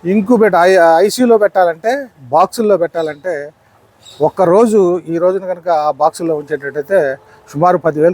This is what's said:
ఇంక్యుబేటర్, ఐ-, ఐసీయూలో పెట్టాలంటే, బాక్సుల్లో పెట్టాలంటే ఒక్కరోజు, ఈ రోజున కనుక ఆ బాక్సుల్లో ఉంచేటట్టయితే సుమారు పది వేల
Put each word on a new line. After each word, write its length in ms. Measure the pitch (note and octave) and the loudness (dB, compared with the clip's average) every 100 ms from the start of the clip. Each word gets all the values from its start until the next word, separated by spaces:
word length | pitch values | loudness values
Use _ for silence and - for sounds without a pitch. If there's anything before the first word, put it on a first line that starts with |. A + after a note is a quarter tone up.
| F3 | -2
ఇంక్యుబేటర్, 460 | G3+ G3+ B3 G#3+ F3 F3 | -2 2 2 4 4 4
ఐ-, 120 | F#3+ E3 E3 G3+ | 4 4 4 2
ఐసీయూలో 320 | - B3 A3+ G3+ | 0 2 2 2
పెట్టాలంటే, 480 | F#3+ F3+ E3 A3 C4+ C4 _ B2+ D3 | 0 -2 -2 -4 -4 -8 _ -4 0
బాక్సుల్లో 420 | F#3+ - G#3+ F#3+ | 0 -2 -2 0
పెట్టాలంటే 520 | E3 E3+ D#3+ D3 F3+ D#3 C#3+ _ _ _ _ _ - - D#3 | -2 -6 -8 -8 -8 -8 -10 _ _ _ _ _ -20 -4 -4
ఒక్కరోజు, 540 | - F3+ F#3 A#3 G#3+ F3+ F3+ D3+ | 0 2 2 2 2 0 -2 -6
ఈ 40 | E3 | -2
రోజున 220 | F3+ F#3+ F#3 | -2 -2 -6
కనుక 160 | F3 F3 D#3+ D3+ | -8 -4 -2 -2
ఆ 20 | C#3 | -2
బాక్సుల్లో 320 | D3+ - E3 D3+ | -2 -2 -6 -6
ఉంచేటట్టయితే 600 | D3 D3+ C#3 C#3+ C#3+ F#3+ C#3+ C3+ _ _ _ | -6 -8 -8 -10 -2 -2 -2 -6 _ _ _
సుమారు 260 | C#3+ F3 F3 E3 | -2 0 2 -2
పది 120 | D3+ | 0
వేల 100 | D#3+ | 0